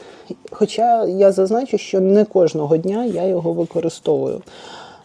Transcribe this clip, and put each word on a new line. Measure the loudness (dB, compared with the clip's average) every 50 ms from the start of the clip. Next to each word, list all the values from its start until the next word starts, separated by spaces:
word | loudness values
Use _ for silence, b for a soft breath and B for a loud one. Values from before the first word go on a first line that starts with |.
| B B B B B B -18 -18 -18 -14
Хоча | -6 -4 -4 -2 -2 0 0 2 2 2 0
я | 0 2 4 4 4
зазначу, | 4 4 0 0 0 -2 -2 -2 -4 -6
що | -4 -2 0 2
не | 4 4 4 4 4
кожного | 2 2 2 2 2 2 -2 -2 0 0 0
дня | 0 -2 -4 -2 -4
я | -4 -4 -2 -2 -2
його | -2 -2 -2 -2 -2
використовую. | -2 -4 -4 -4 -4 -4 -4 -6 -6 -2 -2 -2 0 -2 -4 -6 -8 -10 B B B B B B B B B B B B